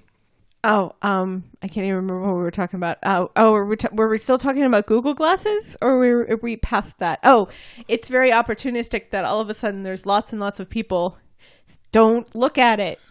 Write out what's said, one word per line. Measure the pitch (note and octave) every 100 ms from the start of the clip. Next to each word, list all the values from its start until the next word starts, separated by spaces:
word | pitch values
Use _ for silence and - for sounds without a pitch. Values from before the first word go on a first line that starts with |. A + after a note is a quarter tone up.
| _ _ _ _ _ _
Oh, | A3 G#3 F#3 -
um, | G3+ F#3+ F#3 F#3 - -
I | F#3+
can't | G#3+ G3
even | F#3+
remember | F#3+ F#3
what | G3 F3+
we |
were | F3
talking | G#3 F3+ F#3
about. | E3+ -
Oh, | - F#3 F3+ -
oh, | A3
were | G#3+
we, | G3+ A3
t-, | B3
were | G#3+ A3
we | A3
still | - B3+
talking | C#4 C4+
about | C4+ G#3+ D4+
Google | A3+ C4+
Glasses, | D4 D#4+ F#4 G#4+ G#4 - -
or | - B3+
were, | B3 A#3+ A#3
are | A3
we | A#3 A3
past | - G#3 - -
that? | F3 -
Oh, | C4 A#3+ F#3 - - - A3+
it's | A3+ -
very | B3+ C4
opportunistic | A3+ A#3 G#3+ C4+ A#3+ A3+ G#3+ -
that | G3+
all | D3 G#3+
of | G#3+
a |
sudden | G#3+ G#3+ G3
there's | F#3+ F#3 G3+
lots | G3+ -
and | A3
lots | G3+ G3
of | F#3
people. | A3+ A3 F3+ F3 - _ _ _ _ _ - _
Don't | G#3+ A3 A#3 A3+
look | A3 B3+ -
at | A#3+ G#3
it. | F#3 - _